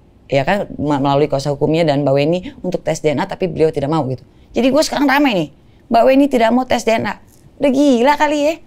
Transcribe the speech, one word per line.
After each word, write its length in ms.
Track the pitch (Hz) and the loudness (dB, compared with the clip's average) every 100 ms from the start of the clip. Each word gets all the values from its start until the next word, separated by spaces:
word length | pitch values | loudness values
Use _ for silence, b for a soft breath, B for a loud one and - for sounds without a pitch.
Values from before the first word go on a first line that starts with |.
| _ _ - | _ _ -4
ya 160 | 139 135 | -2 0
kan, 220 | 202 156 | -2 -4
me-, 220 | - 143 143 | -6 -4 -2
melalui 320 | 139 139 147 | 0 2 0
kuasa 240 | 139 143 | -2 -4
hukumnya 320 | 139 151 160 | -2 0 0
dan 180 | 160 139 | 0 0
Mbak 120 | 139 139 | 0 0
Weni 220 | 147 180 B B | 0 -2 B B
untuk 160 | 180 170 | -8 -6
tes 240 | - 160 | -6 -4
D 80 | 151 | -2
N 80 | 139 | -2
A, 80 | 190 | -6
tapi 240 | - 185 | -6 -4
beliau 160 | 151 160 | 0 0
tidak 240 | 151 139 | 0 -2
mau 140 | 160 127 | -2 -2
gitu. 160 | 127 - b b | -6 -12 b b
Jadi 160 | - 254 | -2 2
gue 100 | 277 | 2
sekarang 240 | - - 277 | 0 0 0
ramai 300 | 277 285 190 | 2 2 0
nih, 120 | 147 - b b b | -4 -10 b b b
Mbak 100 | 233 247 | 2 4
Weni 180 | 269 285 | 4 2
tidak 180 | 247 226 247 | 2 2 0
mau 80 | |
tes 180 | 254 240 - | 0 -2 0
D 80 | 226 | -2
N 80 | |
A. 160 | 226 - - - - - | -2 -8 -14 -20 -20 -4
Udah 100 | 294 | 0
gila 440 | 262 294 240 262 294 | 2 4 4 2 2
kali 220 | 294 302 | 0 0
ya. 140 | 285 330 | -2 -2